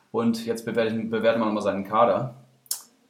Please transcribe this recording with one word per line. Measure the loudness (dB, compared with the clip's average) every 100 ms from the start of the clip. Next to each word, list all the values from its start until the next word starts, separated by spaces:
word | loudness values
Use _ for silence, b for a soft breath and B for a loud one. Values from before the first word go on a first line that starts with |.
| b
Und | -2 0 0
jetzt | -4 -6 -4
bewerten, | 0 0 0 -2
bewerten | 0 2 2
wir | 2
nochmal | 0
seinen | -2 -2
Kader. | 0 4 4 2 -2 -10 -20 _ -10 -10 -12 _